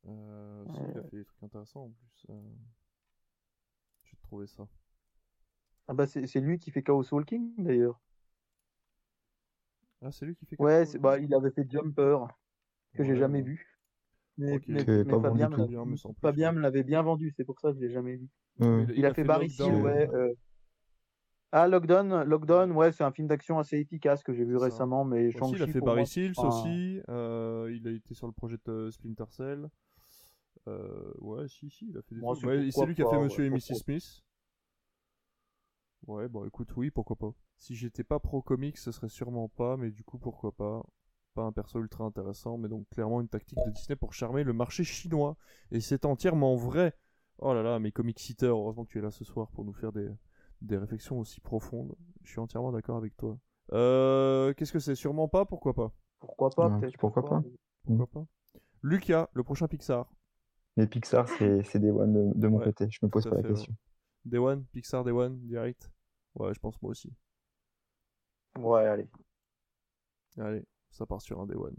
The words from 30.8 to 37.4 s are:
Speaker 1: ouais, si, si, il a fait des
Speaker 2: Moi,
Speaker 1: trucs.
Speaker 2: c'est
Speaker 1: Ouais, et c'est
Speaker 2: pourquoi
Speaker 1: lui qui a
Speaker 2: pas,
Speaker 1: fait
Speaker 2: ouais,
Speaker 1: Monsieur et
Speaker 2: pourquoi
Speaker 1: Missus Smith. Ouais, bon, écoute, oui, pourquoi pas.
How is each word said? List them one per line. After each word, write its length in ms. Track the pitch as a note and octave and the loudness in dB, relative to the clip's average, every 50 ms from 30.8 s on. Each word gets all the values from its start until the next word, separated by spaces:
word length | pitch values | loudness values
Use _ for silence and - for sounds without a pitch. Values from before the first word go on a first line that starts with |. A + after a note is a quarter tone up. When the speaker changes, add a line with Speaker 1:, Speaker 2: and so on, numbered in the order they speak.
| G2 F#2+ F#2+ G2 - - - - | -10 -12 -12 -12 -12 -14 -14 -14
Speaker 1:
ouais, 280 | G2 G#2 G#2+ B2 D3 C#3 | -12 -12 -10 -10 -10 -10
si, 220 | - _ - D3 | -12 _ -18 -18
si, 180 | _ _ A3 A3+ | _ _ -16 -14
il 80 | E3+ - | -14 -14
a 40 | |
fait 140 | - _ A#2 | -14 _ -14
des 60 | A2+ | -8
Speaker 2:
Moi, 120 | A#2 A#2+ B2 | -4 -4 -4
Speaker 1:
trucs. 80 | B2 | -2
Speaker 2:
c'est 60 | A#2+ A#2+ | 0 0
Speaker 1:
Ouais, 100 | C3+ C#3+ C#3+ | 0 2 0
et 60 | C3+ | 0
c'est 40 | B2+ | 0
Speaker 2:
pourquoi 120 | C#3 C3+ D#3 | 0 0 0
Speaker 1:
lui 80 | E3+ | 2
qui 60 | D#3 | 2
a 40 | D3 | 2
Speaker 2:
pas, 60 | A#2 | 4
Speaker 1:
fait 60 | A2+ - | 4 4
Speaker 2:
ouais, 60 | C#3+ | 2
Speaker 1:
Monsieur 220 | C#3 C3+ - C#3+ | 0 0 0 0
et 40 | C#3 | 0
Speaker 2:
pourquoi 60 | C3+ | 0
Speaker 1:
Missus 200 | C3 - - C3 | -2 -4 -4 -8
Smith. 480 | A2+ - - C#3+ E3 - - - - _ _ _ _ _ _ _ _ _ _ _ _ _ _ _ _ _ _ _ _ _ _ _ _ _ _ _ _ _ _ _ _ _ _ _ _ - - | -6 -4 -4 -6 -6 -6 -10 -20 -20 _ _ _ _ _ _ _ _ _ _ _ _ _ _ _ _ _ _ _ _ _ _ _ _ _ _ _ _ _ _ _ _ _ _ _ _ -16 -12
Ouais, 200 | G#2+ G#2 A2 B2 | -10 -8 -8 -8
bon, 180 | A#2 G#2+ G#2 | -8 -10 -12
écoute, 300 | - - - A#2+ - - | -12 -10 -12 -12 -10 -6
oui, 160 | - B2 D3 | -6 -6 -4
pourquoi 240 | - - A2+ - A2+ | -4 -6 -6 -6 -8
pas. 180 | - A2 G#2+ A2+ _ | -8 -8 -10 -10 _